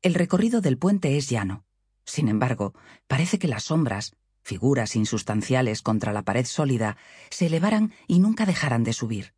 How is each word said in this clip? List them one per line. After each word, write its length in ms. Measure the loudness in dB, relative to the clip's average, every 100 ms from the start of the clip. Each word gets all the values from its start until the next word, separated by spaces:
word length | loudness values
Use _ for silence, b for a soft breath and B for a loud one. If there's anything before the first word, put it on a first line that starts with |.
El 140 | 2 2
recorrido 440 | 2 2 2 2
del 180 | 0 2
puente 380 | 2 2 2 0
es 140 | 0
llano. 340 | -2 -2 -6 _ _ _ _
Sin 240 | -10 -2 0
embargo, 460 | 0 0 -2 -4 B B B _
parece 320 | 0 0 0
que 80 | -2
las 160 | -4
sombras, 540 | -2 0 0 -2 -8 _ _ _
figuras 560 | -10 -2 0 2 0 0
insustanciales 840 | 0 -2 -2 -4 0 0 0 -2
contra 300 | -2 -2 -2
la 120 | -4
pared 220 | -2 -2 -2
sólida, 520 | -2 0 0 -2 -4 B B B
se 160 | -2 0
elevaran 480 | 2 2 2 0 B B
y 140 | 4
nunca 260 | 4 2 0
dejaran 380 | 0 0 0
de 80 | 0
subir. 420 | -2 -4 -6 -8